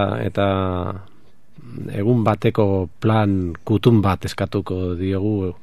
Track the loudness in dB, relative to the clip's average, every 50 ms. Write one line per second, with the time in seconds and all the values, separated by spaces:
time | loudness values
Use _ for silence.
0 | 2 2 0 -2 -4 -4 0 0 2 2 2 2 0 0 -2 -2 -4 -4 -6 -8
1 | -12 -16 -18 -18 -20 -20 -20 -18 -18 -18 -18 -18 -16 -14 -12 -10 -10 -8 -4 -2
2 | 2 2 2 4 4 2 2 2 2 0 2 2 2 2 2 0 0 -4 -6 -2
3 | 0 2 4 4 4 2 2 0 0 -2 -6 -6 -2 0 2 4 6 6 6 6
4 | 6 4 2 0 -2 -6 -4 -4 -4 -2 -2 -4 -4 -4 -4 -4 -4 -4 -4 -2
5 | -2 -2 -2 0 0 0 0 0 -2 -4 -6 -6